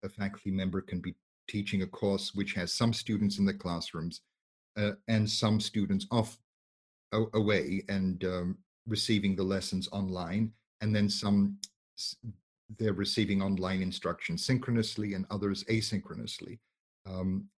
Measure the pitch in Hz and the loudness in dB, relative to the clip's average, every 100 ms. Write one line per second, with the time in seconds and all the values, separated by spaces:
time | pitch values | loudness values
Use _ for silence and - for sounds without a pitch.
0 | 98 - 101 101 98 95 92 95 - 90 | -12 -4 -6 -4 -4 0 0 0 -2 -4
1 | 87 - _ _ - 104 101 98 92 - | -4 -8 _ _ -6 -4 0 0 0 0
2 | 101 98 - 101 98 98 87 - 117 110 | 2 2 0 -2 -2 0 -2 2 2 2
3 | - 104 104 101 98 95 90 85 - 85 | 0 2 2 4 2 2 -2 -4 -4 -6
4 | 82 - _ _ _ _ _ - 104 101 | -6 -8 _ _ _ _ _ -2 -2 -2
5 | - 113 107 - 110 107 - 110 98 98 | 0 2 4 2 4 4 2 -2 2 0
6 | - 120 113 - _ _ _ _ _ _ | 2 0 0 -4 _ _ _ _ _ _
7 | - 110 110 107 104 98 73 95 - 98 | -4 0 2 2 4 4 2 -2 -2 0
8 | 95 90 92 90 87 95 _ _ - 107 | 0 0 -2 0 -2 -4 _ _ -4 -2
9 | - 104 98 95 95 98 - 92 92 101 | 2 2 2 2 2 0 -2 -4 -4 -4
10 | 95 90 87 98 110 - _ - 107 107 | -4 -4 -2 0 -2 -4 _ -4 0 2
11 | 104 - 104 101 101 - - _ _ - | 2 2 2 4 4 0 -12 _ _ -12
12 | - - 117 - _ _ - 110 110 92 | -10 -10 -12 -14 _ _ -16 -2 0 2
13 | 101 - 104 98 95 95 92 92 92 87 | 0 2 2 2 2 0 0 0 -2 -2
14 | 85 - - 85 - 127 127 117 110 - | -4 -4 -4 -4 0 0 2 0 0 -2
15 | 104 98 95 104 101 98 - 113 - 101 | -4 -4 -4 -2 -2 -2 0 0 0 -4
16 | - - 110 - - 113 _ _ _ _ | -6 -10 -10 -10 -12 -16 _ _ _ _
17 | 98 92 92 95 101 | -10 -4 -2 -2 -4